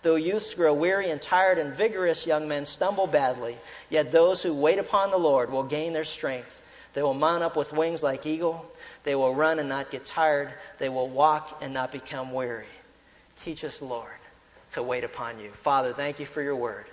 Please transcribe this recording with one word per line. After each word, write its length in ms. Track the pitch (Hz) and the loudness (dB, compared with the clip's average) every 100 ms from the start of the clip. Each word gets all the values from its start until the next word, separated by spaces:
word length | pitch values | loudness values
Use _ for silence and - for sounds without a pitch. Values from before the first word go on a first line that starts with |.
Though 120 | 170 | 4
youths 400 | 160 160 214 214 | 2 2 -2 -4
grow 180 | - 165 | 2 4
weary 380 | 147 170 196 190 | 4 2 2 0
and 100 | 147 | -4
tired, 380 | - 180 190 175 | 2 4 6 4
and 160 | 151 | 0
vigorous 520 | 139 220 196 175 160 165 | 0 0 2 0 0 0
young 220 | 151 151 | 0 0
men 160 | 147 | -4
stumble 420 | 143 - 185 202 185 | -4 -2 0 2 2
badly, 480 | 151 131 127 120 117 - - - | 4 2 0 -6 -10 -16 -18 -2
yet 220 | 156 139 | 0 4
those 300 | 165 170 180 | 6 6 4
who 120 | 185 | -2
wait 240 | 147 147 190 | 2 4 4
upon 320 | 196 202 196 | 2 2 2
the 80 | 190 | 2
Lord 320 | 165 135 123 | 4 4 2
will 140 | 131 | -2
gain 280 | 131 147 165 | -2 -4 -2
their 140 | 160 156 | -4 -6
strength. 560 | - 147 127 120 - - - - | -4 -4 -4 -10 -20 -20 -20 -10
They 80 | - | -2
will 100 | 143 | 0
mount 320 | 135 156 170 | 2 2 2
up 100 | 165 | 0
with 160 | 160 143 | -2 -2
wings 320 | 151 165 165 | 0 0 0
like 220 | 147 135 | -2 -2
eagle. 400 | 156 160 170 165 160 - - - | -4 -2 -2 -4 -12 -18 -20 -8
They 100 | - | -2
will 200 | 139 131 | 2 2
run 240 | 131 156 160 | 4 2 2
and 100 | 143 | -2
not 220 | 135 135 | -4 -6
get 160 | 135 - | -10 -8
tired. 480 | - 160 143 143 131 - - | 2 2 2 -2 -10 -18 -6
They 100 | 135 | -4
will 180 | 131 127 | -2 -4
walk 520 | 131 151 151 - - | 4 4 4 -2 -10
and 140 | 143 | -6
not 180 | 135 127 | -4 -4
become 400 | 139 - 143 131 | -6 -10 -10 -6
weary." 340 | 131 127 113 107 - - _ _ _ _ - | -4 -4 -6 -12 -20 -20 _ _ _ _ -14
Teach 260 | - 156 | -12 -8
us, 200 | 147 - | -10 -10
Lord, 360 | 131 120 113 - - _ _ - _ | -10 -10 -10 -18 -20 _ _ -20 _
to 120 | - | -8
wait 220 | 123 123 | -4 -4
upon 340 | 117 - 117 117 | -4 -6 -8 -10
you. 120 | 104 | -14
Father, 420 | 104 151 139 131 | -4 0 2 0
thank 260 | 120 143 143 | -2 -6 -6
you 60 | |
for 160 | 143 156 | -8 -6
your 160 | 143 135 | -4 -2
word. 300 | 120 104 104 | -4 -6 -16